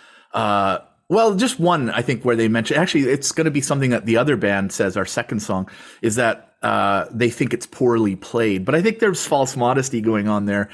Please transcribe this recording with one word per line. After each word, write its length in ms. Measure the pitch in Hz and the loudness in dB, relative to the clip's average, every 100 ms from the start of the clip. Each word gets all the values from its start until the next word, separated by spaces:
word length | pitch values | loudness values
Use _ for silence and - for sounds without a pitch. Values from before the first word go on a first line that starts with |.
| - - _ 107 | -20 -20 _ -4
uh, 420 | 107 101 95 90 - _ - | 0 2 2 -2 -6 _ -2
well, 240 | 202 226 190 | 2 2 2
just 240 | 254 - | -2 0
one, 300 | 170 165 117 | 0 2 0
I 140 | 117 | -2
think, 200 | 120 113 | -2 -2
where 120 | 120 113 | 0 2
they 140 | 113 | 2
mention, 280 | 117 110 147 | 2 0 0
actually, 280 | 180 151 127 | 2 2 2
it's 220 | 139 - | 0 -2
gonna 180 | - 160 | 0 0
be 120 | 143 | 0
something 280 | 123 139 131 | -2 0 2
that 160 | 117 110 | 0 2
the 100 | 113 | 2
other 200 | 143 120 | 2 2
band 340 | 101 98 95 | 2 0 -2
says, 220 | - 98 98 | -2 -2 -2
our 120 | 95 | -4
second 320 | - - 113 | -4 -4 -6
song, 300 | 104 95 95 - - - | -4 -4 -4 -12 -20 -4
is 140 | 113 110 | -2 0
that, 360 | 117 104 - - | 0 -2 -10 -6
uh, 440 | 110 104 101 98 - | -2 0 2 0 -2
they 200 | 113 120 | 0 0
think 200 | - 127 | 0 -4
it's 140 | 117 - | -4 -8
poorly 500 | - 123 117 104 92 | 0 2 2 0 -2
played. 480 | - 117 113 95 | -4 -2 0 0
But 120 | 95 156 | 0 0
I 80 | |
think 160 | 214 220 | 0 0
there's 260 | 214 170 - | -2 -2 -2
false 320 | 143 131 131 | 0 0 0
modesty 420 | 120 131 131 117 | 0 0 0 -2
going 280 | 110 110 104 | 0 0 0
on 180 | 104 101 | 0 0
there, 240 | 101 101 | -2 -4